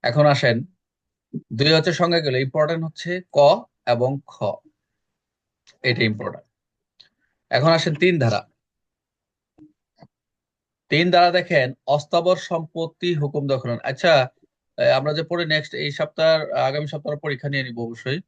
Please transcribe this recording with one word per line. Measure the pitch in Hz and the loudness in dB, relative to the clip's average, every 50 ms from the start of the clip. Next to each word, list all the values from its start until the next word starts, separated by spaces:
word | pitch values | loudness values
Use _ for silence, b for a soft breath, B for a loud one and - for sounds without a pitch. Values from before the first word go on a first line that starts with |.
| - | -4
এখন | 123 117 151 147 | 0 2 4 4
আসেন, | 147 143 - - 123 117 120 147 - _ _ _ _ _ _ _ _ _ _ _ _ - - _ _ - | 4 4 4 2 0 0 0 -4 -10 _ _ _ _ _ _ _ _ _ _ _ _ -14 -14 _ _ -4
দুই | 113 139 151 160 | 0 2 4 4
হচ্ছে | 160 156 - 156 | 2 2 0 0
সংজ্ঞা | - 180 170 170 170 | 0 0 0 0 0
গেল, | 156 139 127 | 0 0 -2
ইম্পর্টেন্ট | 127 135 131 - 156 151 151 170 165 165 | 0 -2 -2 0 -2 0 0 -2 -4 -6
হচ্ছে | 160 _ - - 175 180 185 185 _ | -8 _ -10 -8 -8 -8 -8 -8 _
ক | - 147 143 143 185 233 - _ _ _ _ | 4 6 6 6 6 4 -2 _ _ _ _
এবং | - 120 117 123 127 139 139 _ | -2 0 0 0 -2 -2 -6 _
খ, | - - _ 113 101 - - _ _ _ _ _ _ _ _ _ _ _ _ _ _ _ _ _ _ _ _ _ _ _ _ - | -16 -10 _ -6 -6 -6 -8 _ _ _ _ _ _ _ _ _ _ _ _ _ _ _ _ _ _ _ _ _ _ _ _ -2
এটা | 131 120 - 117 | -2 0 2 0
ইম্পর্টেন্ট। | 110 107 104 - - - - _ _ _ _ _ _ _ _ _ _ _ b b b b b b b b _ _ _ | -2 -2 -4 -8 -10 -12 -12 _ _ _ _ _ _ _ _ _ _ _ b b b b b b b b _ _ _
এখন | - 120 139 | 0 2 4
আসেন | 160 165 160 - 175 151 | 4 4 4 2 -2 0
তিন | - 175 185 175 156 | 2 2 2 2 2
ধারা। | 127 113 104 98 - _ _ _ _ _ _ _ _ _ _ _ _ _ _ _ _ _ _ _ _ _ _ _ 311 311 _ _ _ _ _ _ - _ _ _ _ _ _ _ _ _ _ _ _ _ _ _ _ _ | 2 0 0 -2 -4 _ _ _ _ _ _ _ _ _ _ _ _ _ _ _ _ _ _ _ _ _ _ _ -20 _ _ _ _ _ _ _ -20 _ _ _ _ _ _ _ _ _ _ _ _ _ _ _ _ _
তিন | - 151 175 180 | 0 0 2 4
ধারা | 175 175 175 175 | 4 4 4 4
দেখেন, | 175 180 175 - 175 147 127 127 135 _ _ | 2 0 -2 2 0 0 0 0 -4 _ _
অস্থাবর | - 143 147 143 _ - 170 170 180 185 | -2 -2 -2 -2 _ -2 0 2 2 0
সম্পত্তি | 180 - - 180 165 160 - _ 165 165 160 _ _ 180 175 175 | 0 -2 -6 -6 -6 -6 -8 _ -8 -8 -8 _ _ -4 -4 -2
হুকুম | 151 147 143 147 147 143 | -2 -4 -4 -4 -4 -2
দখল। | 139 135 123 - 123 120 113 - | -2 -4 -4 -2 -6 -6 -6 -6
আচ্ছা, | 127 135 - - 175 160 135 127 - _ _ _ _ _ _ _ _ _ | -8 -6 0 4 4 6 4 4 0 _ _ _ _ _ _ _ _ _
এ, | - 120 120 | 0 2 2
আমরা | 127 131 135 151 147 | 2 2 0 -2 -4
যে | 156 160 | -4 -4
পড়ে | 160 175 170 175 | -4 -4 -4 -2
নেক্সট | 156 156 151 147 - - | 0 -2 -2 -2 -6 -8
এই | 143 147 147 | -6 -6 -6
সপ্তাহ, | 143 - 156 147 _ - 160 160 160 156 151 - | -4 -4 -6 -6 _ 0 2 2 4 2 0 -2
আগামী | 123 131 131 131 135 151 151 | -2 0 0 0 -2 -2 -6
সপ্তাহে | 139 165 151 147 - 151 | -6 -8 -8 -8 -8 -8
পরীক্ষা | 143 - 151 139 131 - 143 | -6 -6 -6 -6 -6 -6 -4
নিয়ে | 139 139 131 | -4 -4 -6
নিব | 127 120 117 | -6 -8 -8
অবশ্যই। | 117 117 117 - - 127 143 180 - | -8 -8 -10 -10 -6 -6 -6 -6 -8